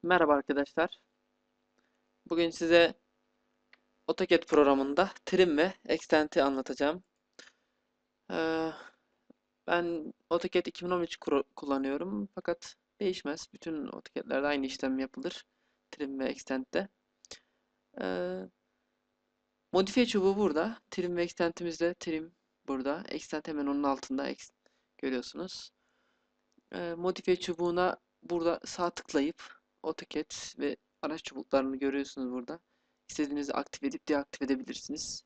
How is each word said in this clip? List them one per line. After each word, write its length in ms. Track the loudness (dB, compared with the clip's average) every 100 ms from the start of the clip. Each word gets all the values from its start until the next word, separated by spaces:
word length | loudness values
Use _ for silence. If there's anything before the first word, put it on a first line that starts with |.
Merhaba 300 | 4 6 8
arkadaşlar. 640 | 6 4 0 0 0 -2 -2 _ _ _ _ _ _ _ _ _ _ _ _ -4
Bugün 200 | 2 2
size 440 | 0 6 8 8 4 _ _ _ _ _ _ _ _ _ _ -4
AutoCAD 360 | -2 4 4
programında 680 | 6 8 8 8 4 2 2 0 -2
trim 320 | 4 6 6
ve 160 | 2 0 -2
extent'i 580 | -2 4 4 4 4
anlatacağım. 600 | 2 2 -4 0 0 0 -8 _ _ _ -20 _ _ _ _ _ _ _ _
Ee, 400 | -4 -2 -2 -4 -6 -16 _ _ _ _ -20 _ _ -2
ben 460 | 0 0 -4 -6 -14 _
AutoCAD 360 | 0 2 0 0
iki 200 | -6 -2
bin 40 |
on 120 | -2
üç 160 | -2 -4
kuru-, 260 | 0 0 0 -8
kullanıyorum 760 | -2 -2 0 -2 -4 -4 -6 -6
fakat 400 | -4 -6 -6 -18 _ _
değişmez. 480 | -2 -2 -4 -6 -10
Bütün 340 | -12 -8 -6 -6
AutoCAD'lerde 600 | -10 -10 -10 -2 0 0
aynı 180 | 0 -2
işlem 340 | -2 -2 -2
yapılır. 460 | -4 -6 -8 -8 -18 _ _ _ _
Trim 280 | -8 -8 -2
ve 60 | -4
extent'te. 640 | -4 -4 -6 -2 -4 -4 _ _ _ -20 -20 _ _ _ _ _ -8
Ee, 400 | -4 -2 -4 -6 -10 _ _ _ _ _ _ _ _ _ _ _ _
modifiye 340 | 2 2 4 2
çubuğu 320 | 4 2 4
burada. 440 | 2 2 -2 -4 _
Trim 260 | -6 -4 -2
ve 60 |
extent'imiz 560 | -2 0 -2 -2 -6 0
de 140 | -2
trim 380 | -2 -6 -6 -6 _ _ _ -6
burada. 360 | -4 -2 -4 -6
Extent 380 | -10 -6 -8 -4
hemen 200 | -4 -2
onun 160 | 0
altında 460 | 0 0 -2 -4 -4
ex-, 220 | -6 -12 _ _ _ _ _
görüyorsunuz. 760 | -4 -4 -6 -10 -10 -10 -16 _ _ _ _ _ _ _ _ _ _
Ee, 200 | -8 -6
modifiye 460 | -2 -2 -2 2 0
çubuğuna 580 | 0 -2 0 2 2 0 _ _
burada 360 | -4 0 0 0 -6
sağ 240 | -2 -2
tıklayıp 680 | -2 -2 0 0 -2 -16 -20 _ _
AutoCAD 760 | -8 -8 -6 -6 -6 -10 -14 -6
ve 180 | -4 -4 _ _
araç 220 | -6 -6
çubuklarını 540 | -8 -12 0 2 2 -2
görüyorsunuz 540 | -2 -2 -4 -6 -6
burada. 280 | -6 -8 -12 _ _ _ _ _
İstediğinizi 440 | -4 -2 -2 -2
aktif 300 | -4 -4 -4
edip 240 | -6 -6 -2
deaktif 340 | -2 0 -6
edebilirsiniz. 840 | 0 0 -2 -10 -8 -8 -8 -10